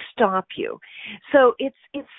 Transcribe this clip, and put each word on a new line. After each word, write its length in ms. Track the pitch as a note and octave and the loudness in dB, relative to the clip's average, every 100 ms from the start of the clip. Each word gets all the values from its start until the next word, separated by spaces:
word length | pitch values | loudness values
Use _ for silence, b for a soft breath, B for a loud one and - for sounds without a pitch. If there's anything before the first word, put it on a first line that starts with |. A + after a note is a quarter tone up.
| B | B
stop 340 | - G3+ F#3+ - - | -2 0 0 -6 -10
you. 220 | - - B B B G#3 - | -10 -10 B B B -18 0
So 240 | C#4+ B3 - | 4 4 2
it's, 180 | C4+ _ _ C#4+ | -8 _ _ -16
it's 120 | - | -14